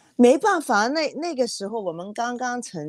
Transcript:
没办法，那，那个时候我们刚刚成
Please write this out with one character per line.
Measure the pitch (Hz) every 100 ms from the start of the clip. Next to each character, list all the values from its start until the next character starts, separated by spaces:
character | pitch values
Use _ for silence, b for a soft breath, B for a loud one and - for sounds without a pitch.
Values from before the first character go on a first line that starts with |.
| B
没 | - 240 302
办 | - 359
法， | 269 208 226
那， | 311 294
那 | 240 339
个 | 269
时 | 240 - 196
候 | 226
我 | 185
们 | 165 196
刚 | 208 240 240
刚 | 247 247
成 | 226 170